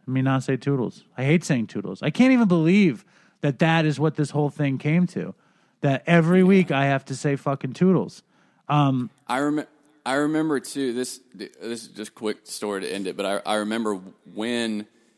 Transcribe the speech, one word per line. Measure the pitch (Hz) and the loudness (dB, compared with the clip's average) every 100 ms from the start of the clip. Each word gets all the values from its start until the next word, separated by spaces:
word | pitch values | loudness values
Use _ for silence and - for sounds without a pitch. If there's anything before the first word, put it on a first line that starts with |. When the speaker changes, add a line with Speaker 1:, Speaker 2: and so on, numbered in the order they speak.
| - | -6
Speaker 1:
I | |
mean, | 131 | -2
not | 131 135 | 0 0
say | 131 131 | -2 -2
toodles. | 143 139 101 - _ - | -2 -2 -2 -8 _ -6
I | |
hate | 131 170 | 0 0
saying | - 131 107 | 2 -2 -2
toodles. | - 95 92 | -6 -8 -6
I | 139 | -2
can't | - 254 | 2 4
even | 262 220 | 4 4
believe | 175 160 196 190 107 _ _ _ _ | 4 4 4 4 0 _ _ _ _
that | 147 131 | -4 0
that | 160 165 | 2 2
is | 156 139 | 2 0
what | 156 | -2
this | 147 143 | -2 -4
whole | 147 147 | -2 -2
thing | - 143 135 | -2 -2 -2
came | 147 165 180 | 0 2 0
to, | - 80 - _ _ _ _ | -2 -10 -12 _ _ _ _
that | 143 135 - | -2 0 2
every | 170 160 185 | 4 6 6
Speaker 2:
Yeah. | 185 | 6
Speaker 1:
week | 196 175 | 6 4
I | 139 139 | 0 0
have | 135 - | 0 -4
to | |
say | 135 147 139 | -6 -2 -2
fucking | - 139 135 | -4 -6 -6
toodles. | 120 185 170 90 - _ _ _ _ - | 0 2 4 0 -8 _ _ _ _ -2
Um, | 147 139 131 120 - - | 2 2 0 -4 -10 -6
Speaker 2:
I | 127 | -2
rem-, | 147 151 - _ _ _ - | 0 -2 -6 _ _ _ -4
I | |
remember, | 139 147 156 156 139 | -2 0 0 0 -2
too, | - 143 135 | -4 -6 -4
this, | 120 127 - _ | -4 -6 -10 _
this | 95 98 - | -16 -16 -14
is | 104 117 117 | -12 -12 -12
just | - 107 | -14 -14
a | |
quick | - 107 - | -8 -8 -8
story | - - 104 98 | -10 -10 -6 -6
to | 80 | -6
end | 98 95 | -6 -6
it, | 87 | -6
but | 98 | -4
I, | 101 | -4
I | - 107 | -2 -4
remember | 107 113 110 95 95 - - | -2 -4 -4 -6 -8 -20 -16
when, | 98 113 120 117 107 104 _ _ | -8 -6 -4 -4 -6 -10 _ _